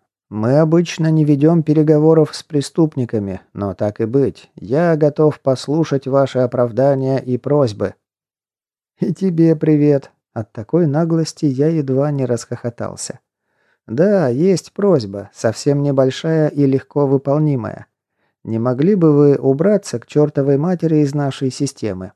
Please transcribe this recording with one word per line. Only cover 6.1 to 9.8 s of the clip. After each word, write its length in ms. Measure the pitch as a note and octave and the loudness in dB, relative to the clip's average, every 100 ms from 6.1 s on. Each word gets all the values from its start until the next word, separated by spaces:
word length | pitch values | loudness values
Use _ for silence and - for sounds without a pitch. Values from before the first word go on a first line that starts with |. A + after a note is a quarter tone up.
| C#3 C3+ B2+ | 0 0 0
оправдания 800 | B2 B2+ A#2+ A2 C#3 C3+ C3 C3 | -2 0 -2 2 0 2 -2 -4
и 180 | B2 B2 | -2 -6
просьбы». 580 | B2+ D3 B2 G#2 F#2+ - _ _ _ _ _ _ _ _ _ - | 0 0 0 -2 -6 -8 _ _ _ _ _ _ _ _ _ -6
«И 120 | G3 | -6
тебе 440 | D#3+ F#3+ D#3+ E3 D#3 | -2 -2 2 2 2
привет». 560 | D#3 D3+ | 2 2